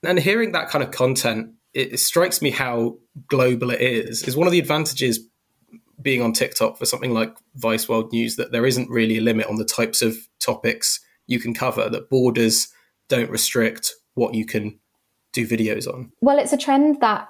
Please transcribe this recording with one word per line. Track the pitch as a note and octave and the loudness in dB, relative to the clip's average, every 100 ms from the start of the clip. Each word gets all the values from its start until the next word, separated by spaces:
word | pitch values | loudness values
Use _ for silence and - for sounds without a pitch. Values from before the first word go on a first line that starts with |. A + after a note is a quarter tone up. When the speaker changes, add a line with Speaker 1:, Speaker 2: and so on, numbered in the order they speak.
Speaker 1:
And | D3+ F3+ | 2 2
hearing | C#3+ A3 A3+ | 4 2 0
that | E3+ - | -2 -2
kind | D3 | -2
of | C3 | -2
content, | - B2+ B2+ A#2+ A2 A2+ - _ | 0 2 2 0 -2 -6 -14 _
it, | C3 C3 | -6 -4
it | B2 | -2
strikes | - - F#3 F3+ | 0 2 2 2
me | C#3+ | 0
how | B2+ C3 A#2+ A#2 A#2 _ - - | 0 -2 0 -2 -4 _ -20 -2
global | C#3 B2+ B2 B2 | 2 4 2 0
it | A#2+ | 0
is. | B2+ A#2 G#2 A2+ - | 2 0 -2 -6 -4
Is | C3 | 2
one | F3 | 4
of | |
the | F3 | 4
advantages | D3+ D3+ D#3 - C3 A2+ - _ _ _ _ - _ _ | 2 0 -2 -2 -2 -2 -6 _ _ _ _ -20 _ _
being | C#3 B2+ | -2 0
on | A#2 | 0
TikTok | A2+ B2 - A2 - | 0 -2 0 -2 0
for | - | -4
something | B2 B2+ | -2 -2
like | A2+ A2 - _ C3 | 0 -2 -6 _ -4
Vice | A2+ A2 - | -2 -2 0
World | A2+ A2+ | -2 -2
News | A#2 A#2 A2+ | -2 -2 -4
that | A2+ | -4
there | A#2+ B2+ | 0 0
isn't | B2 B2 | 0 -2
really | A#2+ A2+ A2 | 0 2 2
a | |
limit | A2+ A2 G#2+ | 2 0 0
on | G#2+ | -4
the | A2 | -4
types | - A#2 - | -2 -2 0
of | A#2 A2+ - _ | 0 -2 -14 _
topics | - A#2 A#2+ - - - _ _ - | -4 -2 -2 -2 -2 -4 _ _ -6
you | A#2+ | -4
can | A#2 A2+ | -4 -4
cover, | C3 B2+ A2 | -2 -2 -4
that | A#2 - | -4 0
borders | C3+ B2+ A#2 A2+ A2 - _ _ _ _ | 2 2 4 2 2 -2 _ _ _ _
don't | B2+ A#2 | -2 -2
restrict | A2 - B2 A2+ - - - _ | -2 -2 2 0 0 -8 -10 _
what | - A#2 A2+ | -2 -2 -2
you | A2 | -2
can | A2 G#2 G#2+ _ _ _ _ _ | -4 -6 -10 _ _ _ _ _
do | - A2 | -4 -2
videos | A2+ A2 A2 A2+ | 0 0 -2 -6
on? | B2+ B2 _ | -8 -12 _
Speaker 2:
Well, | B3 C#4+ | 4 4
it's | B3+ | 2
a | C#4 | -2
trend | - C#4 D4+ C#4+ | 2 4 4 4
that | A3+ G#3 | 2 0